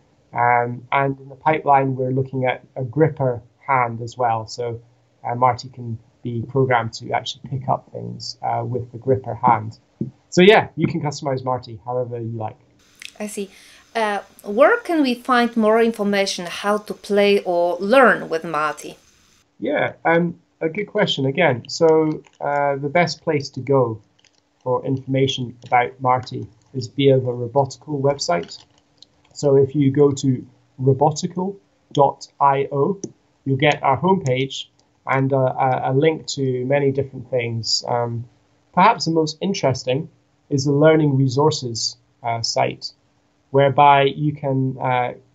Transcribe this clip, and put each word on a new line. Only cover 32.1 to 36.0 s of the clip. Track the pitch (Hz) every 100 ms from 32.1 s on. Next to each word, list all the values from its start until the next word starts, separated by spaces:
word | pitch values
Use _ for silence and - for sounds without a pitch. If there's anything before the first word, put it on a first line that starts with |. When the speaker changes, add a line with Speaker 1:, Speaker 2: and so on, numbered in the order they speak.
| - - -
Speaker 1:
I | 139 139 135
O, | 143 156 196 - - _ _ -
you'll | 135
get | 147 143
our | 139 135
homepage | 175 190 135 127 135 - - _ _ _ -
and, | 131 135
uh, | 135
a, | 131 127 135 131 131
a |
link | 131